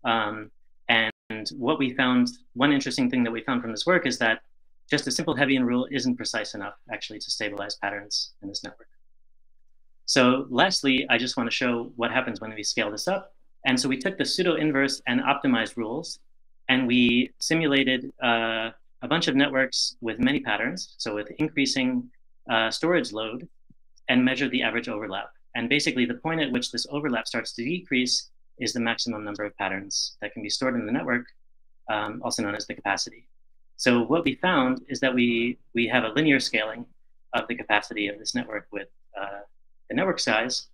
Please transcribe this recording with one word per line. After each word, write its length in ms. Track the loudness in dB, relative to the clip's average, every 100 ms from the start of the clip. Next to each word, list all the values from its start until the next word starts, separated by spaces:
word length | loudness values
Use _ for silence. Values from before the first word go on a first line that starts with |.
Um, 460 | 2 2 0 -4 -12 -18 -20 -20 2
and 240 | 2 2 -4 _ -8 -8 -4
what 220 | 0 0
we 160 | 0
found, 340 | 2 4 4 2 -2 -16
one 180 | 0 4
interesting 360 | 4 0 0 0
thing 120 | 2
that 60 | 0
we 120 | 0
found 200 | -2 -2
from 80 | -2
this 160 | -4 2
work 200 | 2 2
is 120 | 2
that 240 | 2 0 -4 -20 -20 -20 -2
just 160 | -2 0
a 40 |
simple 260 | -2 -2 2
Hebbian 280 | 2 4
rule 220 | 4 2 0
isn't 240 | -2 0 -2
precise 380 | -2 -4 -6
enough, 200 | -8 -10 -12 -10
actually, 300 | -10 -8 -12
to 100 | -8
stabilize 460 | -4 -4 -6 -8 -4
patterns 560 | -4 -6 -6 -6 -6 -10
in 60 | -10
this 160 | -10
network. 240 | -12 -16 -20 -20 -20 -20 -20 -20 -20 -20 -20 -20 -20 -18 2
So 400 | 6 6 6 0
lastly, 580 | 4 4 4 2 0 2
I 80 | 2
just 180 | 2 -2
want 120 | -2
to 40 |
show 380 | 0 0 0 -4 -4
what 140 | 0
happens 300 | 0 -2 -6
when 140 | -10
we 80 | -8
scale 280 | -4 -2 -2
this 160 | -2 -2
up. 280 | -4 -4 -20 -20 -6 0
And 120 | 2
so 100 | 2
we 100 | 0
took 180 | -2 -2
the 80 |
pseudo 300 | -2 2 2
inverse 480 | 2 2 2 2 0 0
and 140 | 0
optimized 560 | 2 2 4 2 2 -4
rules, 440 | -4 -6 -8 -14 -20 -20 -20 -20 0
and 160 | 2 4
we 440 | 4 6 4 0 -4
simulated, 720 | 0 2 4 4 2 0 -4 -4
uh, 480 | 0 2 2 -2 -4 -8 -20 -12
a 40 | -2
bunch 220 | 0 2
of 80 | 4
networks 600 | 4 2 0 0 -4 -4
with 180 | -8 0
many 220 | 0 0
patterns, 540 | 0 -2 -2 -6 -12 -8
so 180 | -6
with 160 | -6 -8 -4
increasing, 720 | -4 0 0 2 0 0 -4 -16 -20 -20 -2
uh, 200 | 0 2
storage 420 | 0 2 2 0
load, 340 | -6 -6 -8 -12 -20 -20 -20 -20 -20 2
and 160 | 4
measured 260 | 4 2 0
the 120 | 0
average 260 | 0 -2 -4
overlap. 420 | -8 -6 -8 -8 -16 -10
And 140 | -6 0
basically, 380 | 0 2 0 0
the 80 |
point 260 | 0 -2 -2
at 100 | 0
which 220 | -2 -4
this 140 | -6 -6
overlap 360 | -4 -2 -2 -2
starts 240 | -6 -6
to 120 | -6
decrease 680 | -4 -4 -2 0 2 -2 -4 -20 -20 -8
is 140 | -6
the 80 | -2
maximum 440 | -2 -2 -4 -4
number 200 | -6 -6
of 120 | -6 -4
patterns 600 | -4 -4 -6 -4 -6 -8
that 120 | -10
can 100 | -8
be 60 | -6
stored 260 | -2 0
in 120 | -2 -2
the 60 |
network, 340 | -2 -2 -4 -4 -20 -20 -20 -20 -20 -4
um, 300 | -2 -2 -4
also 180 | -6 -4
known 120 | -4
as 120 | -6 -8
the 80 |
capacity. 540 | -6 -2 -2 -2 -10 -20 -20 -20 -20 -20 -2
So 260 | 2 4
what 220 | 4 2
we 100 | 2
found 460 | 0 2 2 2 0 -4
is 100 | -2
that 140 | 0
we, 440 | 4 4 4 0 -4 -6
we 120 | 0 2
have 160 | 2
a 60 | 2
linear 320 | 2 4 4
scaling 440 | 2 -2 -2 -6 -12 -18 -20 -20 -4
of 120 | -4 -2
the 80 |
capacity 540 | -8 0 0 0 -4 -4
of 100 | -4
this 160 | -4
network 320 | -4 -4 -8 -8
with, 160 | -12 -12 -16 -16 -10
uh, 200 | -8 -10 -16 -20 -20 -20 -4
the 60 |
network 240 | 0 0 0
size. 480 | 2 2 0 -4 -8